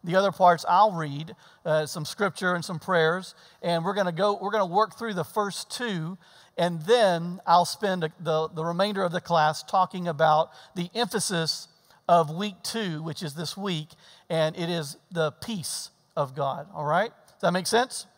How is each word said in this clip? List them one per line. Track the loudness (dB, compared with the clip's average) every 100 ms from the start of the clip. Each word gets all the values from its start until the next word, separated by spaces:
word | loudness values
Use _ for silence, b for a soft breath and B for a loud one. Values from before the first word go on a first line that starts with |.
| 2
The | 2
other | 2
parts | 6 6 6 2
I'll | 4 4
read, | 2 -6 -6 -10 -14 b b -2
uh, | 0 -2
some | -6 -10
scripture | -4 -4 -2 -2 -2
and |
some | -4 -8
prayers, | 0 4 4 2 -6 -18 b b
and | -2 0
we're | 0
gonna | 0 0
go, | 2 0 0
we're | -2
gonna | 0 2
work | 2 0 -2
through | -6 -4
the | -4
first | -2 -2 -6 -12
two, | -8 -6 -4 -6 -10 b b b -2
and | -2 -2
then | 2 6 6 4 -2 -6 4
I'll | 6 6
spend | 0 -2 0 -2
a, | -4
the, | -2 0 0
the | -4
remainder | -4 0 0 0
of | -2
the | -2
class | 0 2 4 0
talking | -2 0 0 -2 -6
about | 2 4 4 2 B B -8
the | -6 -4
emphasis | -2 -2 -2 -2 -2 -4 -10 b b b 4
of | 4 4
week | -2 -6 -6
two, | -8 -4 -4 -6
which | -8 -8
is | -10 -8
this | -10 -6
week, | -4 -4 -6 -18 B B _
and | 0 0 -2
it | -4
is | -4 -6 -12 _
the | -2 -2
peace | -4 -10 -8 -6 -10 -12 _ _ -6
of | -6 -4
God, | -4 -4 -10
all | -8 0
right? | 0 0 _ _
Does | _
that | -2
make | 0 0
sense? | 0 0 -6 -16